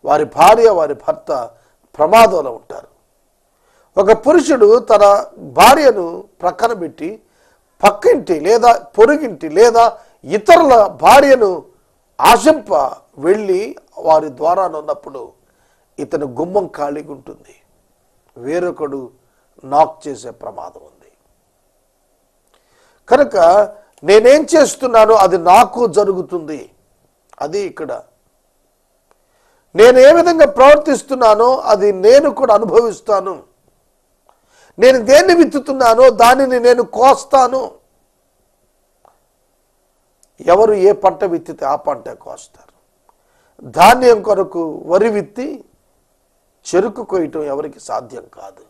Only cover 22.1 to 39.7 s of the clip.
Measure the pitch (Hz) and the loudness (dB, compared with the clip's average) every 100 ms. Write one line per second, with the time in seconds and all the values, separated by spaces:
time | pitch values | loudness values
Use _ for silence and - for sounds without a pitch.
22.1 | _ _ _ _ _ _ _ _ _ - | _ _ _ _ _ _ _ _ _ -4
23.1 | 254 269 202 165 196 208 - _ _ 151 | -2 0 0 2 2 -2 -8 _ _ 0
24.1 | 214 240 294 269 320 269 - 254 226 220 | 2 4 2 2 0 0 -4 -2 2 4
25.1 | 220 190 180 170 196 240 240 233 165 202 | 2 2 0 2 2 2 -2 -4 -2 -2
26.1 | 185 - 180 151 147 - _ _ _ _ | -4 -10 -12 -12 -16 -18 _ _ _ _
27.1 | _ _ _ 147 196 190 - 156 - _ | _ _ _ -10 -8 -10 -14 -14 -14 _
28.1 | _ _ _ _ _ _ _ _ _ _ | _ _ _ _ _ _ _ _ _ _
29.1 | _ _ _ _ _ _ 175 233 254 269 | _ _ _ _ _ _ 2 4 6 6
30.1 | 339 349 320 294 247 262 294 302 277 - | 6 2 2 0 4 4 4 2 -6 -6
31.1 | 262 226 214 240 262 - 214 208 190 202 | -2 0 2 0 -2 -2 -2 -2 0 2
32.1 | 269 294 220 262 208 220 220 233 190 - | 4 2 -4 -2 -2 0 -2 -2 -10 -6
33.1 | 196 190 156 _ _ _ _ _ _ _ | -6 -6 -14 _ _ _ _ _ _ _
34.1 | _ _ _ _ _ _ - 240 262 214 | _ _ _ _ _ _ 0 2 2 2
35.1 | 285 381 339 302 285 269 269 240 226 262 | 2 4 2 2 -2 -8 -2 0 4 2
36.1 | 226 233 262 269 247 240 247 202 - 247 | 4 2 2 0 0 0 0 -4 0 2
37.1 | - - 269 247 262 240 _ _ _ _ | 2 0 0 0 -4 -10 _ _ _ _
38.1 | _ _ _ _ _ _ _ _ _ _ | _ _ _ _ _ _ _ _ _ _
39.1 | _ _ _ _ _ _ | _ _ _ _ _ _